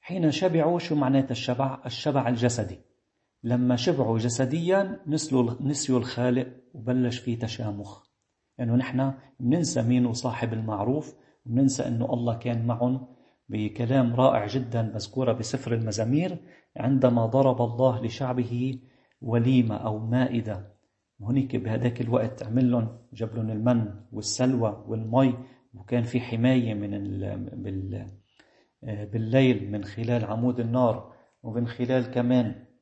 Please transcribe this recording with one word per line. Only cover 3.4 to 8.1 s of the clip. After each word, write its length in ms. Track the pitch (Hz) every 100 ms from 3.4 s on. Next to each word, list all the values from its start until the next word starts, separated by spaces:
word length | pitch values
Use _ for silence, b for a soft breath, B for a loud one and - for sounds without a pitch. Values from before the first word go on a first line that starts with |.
لما 340 | 117 123 123 123
شبعوا 420 | 185 147 113 113
جسدياً 840 | 120 117 127 156 170 190 196 220 -
نسلوا، 560 | 151 - 131 120 120
نسيوا 360 | 139 143 - 127
الخالق 540 | - - 123 123 127 - _
وبلش 440 | - 113 127 123 117
في 180 | - 117
تشامخ. 720 | 110 - 110 101 104 - _